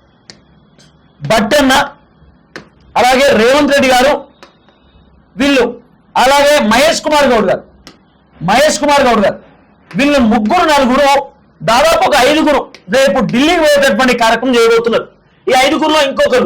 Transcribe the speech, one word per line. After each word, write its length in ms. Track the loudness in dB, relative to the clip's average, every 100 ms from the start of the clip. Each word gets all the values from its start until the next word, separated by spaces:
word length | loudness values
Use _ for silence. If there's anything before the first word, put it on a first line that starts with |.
| _ _ -20 -20 _ _ _ _ _ _ _ -12 -4
బట్టన్న, 420 | -2 0 0 0 0 -4 -10 _ _ -20 _ _ -20 -20 _ _ -2
అలాగే 280 | 0 2 2 2
రేవంత్ 320 | 2 2 2 0
రెడ్డి 140 | 0
గారు, 200 | 0 0 -2 -8 _ -20 _ _ _ _ _ _ _ _ -4
వీళ్ళు, 240 | -2 0 -2 -6 _ _ _ -2
అలాగే 300 | 2 2 2 2 0
మహేష్ 320 | 0 0 -2 -2
కుమార్ 240 | 0 2
గౌడ్ 140 | 0 0
గారు, 120 | -4 -8 _ -20 -20 _ _ _ -8 -2
మహేష్ 320 | 0 0 0
కుమార్ 220 | 0 0 0
గౌడ్ 160 | 0 -2
గారు, 120 | -4 -14 _ _ _ -10 -4
వీళ్ళు 200 | 0 0 0
ముగ్గురు 320 | 0 0 0 0
నలుగురు, 380 | 0 0 0 2 0 -4 -14 _ -12 -2
దాదాపు 340 | 0 2 0 0
ఒక 100 | 2 2
ఐదుగురు 320 | 2 0 -2 -4 -14 -4 0
రేపు 240 | 0 0 -2
ఢిల్లీకి 300 | 0 0 0
పోయేటటువంటి 500 | 2 2 0 0 -2 0
కార్యక్రమం 340 | 0 -2 0 0
చేయబోతున్నారు. 500 | 2 2 0 -4 -6 _ _ _ -2
ఈ 40 | 0 0
ఐదుగురులో 340 | -2 0 0 0
ఇంకొకరు 380 | -2 0 0